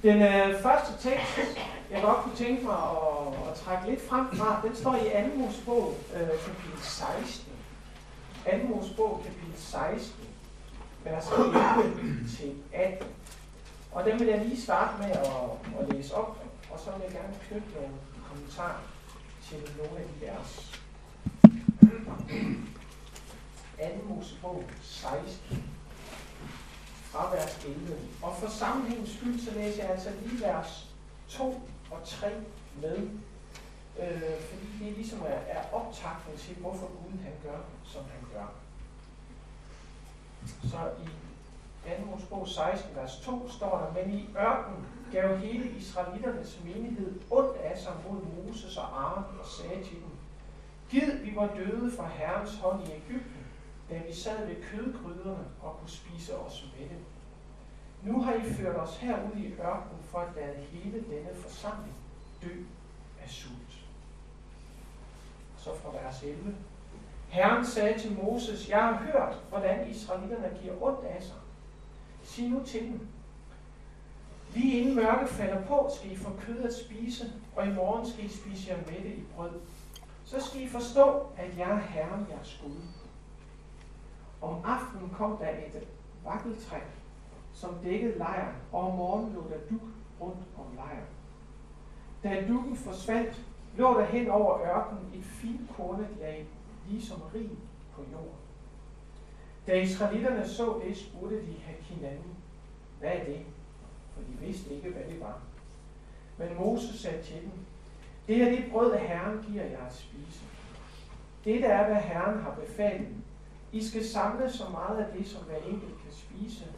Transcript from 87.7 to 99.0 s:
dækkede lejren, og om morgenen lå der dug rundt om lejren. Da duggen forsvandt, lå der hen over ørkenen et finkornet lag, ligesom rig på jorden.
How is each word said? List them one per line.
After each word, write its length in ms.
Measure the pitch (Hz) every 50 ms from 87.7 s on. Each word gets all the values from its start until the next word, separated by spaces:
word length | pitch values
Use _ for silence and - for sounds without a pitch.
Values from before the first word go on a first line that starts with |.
| 175 170 185
dækkede 340 | 180 190 220 240 226 - -
lejren, 360 | 170 190 190 180 - - - - - -
og 80 | - 180
om 160 | 185 185 185
morgenen 360 | 180 180 185 202 220 226 220 190
lå 60 | 175 160 160
der 80 | 156 147 - -
dug 100 | 220 226 - - - - - - - -
rundt 180 | 170 180 185 185 190 - - 147
om 160 | 135 127 123
lejren. 320 | 123 127 131 123 120 - - - - - - - - - - - - - - - - - - - - - - - -
Da 260 | - 202 190 190 196 214
duggen 280 | 240 254 247 269 -
forsvandt, 640 | - - 190 185 190 - - 226 233 226 220 - - - - - - - - -
lå 220 | 214 254 262 233 214
der 60 | -
hen 260 | - 220 240 240 202
over 300 | 196 208 208 - 185 180
ørkenen 540 | 170 175 180 - - - 214 185 185 185 190
et 100 | 185 190
finkornet 840 | - 220 - - 226 240 - 233 - - - 180 180 190 208 214 208 208 165
lag, 260 | 156 156 156 156 156 156 - - - - - - - 196
ligesom 340 | 208 233 - - - 170 160 165 -
rig 160 | 226 226 202 - - - - - - - - -
på 100 | 143 139 -
jorden. 220 | 160 165 165 - - - - - - - - - - - - - - -